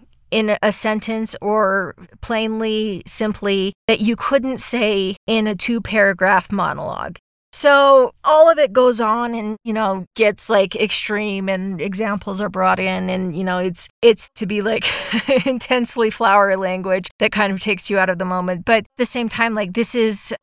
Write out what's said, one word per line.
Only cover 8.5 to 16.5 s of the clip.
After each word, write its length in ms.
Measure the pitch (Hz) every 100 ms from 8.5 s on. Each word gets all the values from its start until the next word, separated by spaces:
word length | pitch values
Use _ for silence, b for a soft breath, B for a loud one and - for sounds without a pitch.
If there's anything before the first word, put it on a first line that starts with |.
| 302
it 160 | 254
goes 260 | 233 254 226
on 340 | 220 226 240
and, 220 | 233 214 214
you 80 | 233
know, 320 | 220 202 190 180
gets, 360 | - 214 208 -
like, 260 | 208 190 -
extreme 720 | 208 - - 208 208 196 190
and 320 | 190 196 175
examples 640 | 190 190 220 208 208 190
are 80 | 208
brought 280 | 185 185 185
in 300 | 185 185 185
and, 260 | 185 185
you 80 | 165
know, 140 | 190 180
it's, 300 | 185 175 - _
it's 260 | 233 220 - -
to 80 |
be, 160 | 190 208
like, 240 | 190 - - - - 220
<laughs> 280 | - 262 269
intensely 640 | 247 - 254 233 247 220
flowery 460 | - 220 202 196